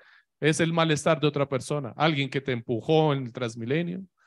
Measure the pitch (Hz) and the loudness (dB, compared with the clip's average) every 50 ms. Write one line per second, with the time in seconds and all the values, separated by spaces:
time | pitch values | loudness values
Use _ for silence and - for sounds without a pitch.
0 | _ _ - _ _ _ _ _ 147 151 156 - 165 165 165 165 160 160 151 143 | _ _ -20 _ _ _ _ _ 0 0 2 2 0 2 2 2 2 2 2 2
1 | - 170 160 147 147 147 139 143 139 - 135 123 - - 151 147 135 107 - - | 2 2 2 2 2 0 0 0 -2 -2 -2 -4 -4 -4 -6 -6 -6 -6 -2 0
2 | 147 165 151 139 139 131 143 139 135 135 127 117 117 - 123 110 - - 160 156 | 2 2 2 0 -2 -2 -4 -4 -2 -2 -4 -4 -2 -4 -4 -2 0 2 4 4
3 | 156 151 139 139 131 117 - 123 123 113 113 120 113 120 139 165 175 170 180 190 | 4 4 2 0 -4 -6 -6 -6 -6 -6 -6 -6 -4 -2 -2 -2 -2 -4 -8 -10
4 | 190 - _ _ _ | -12 -16 _ _ _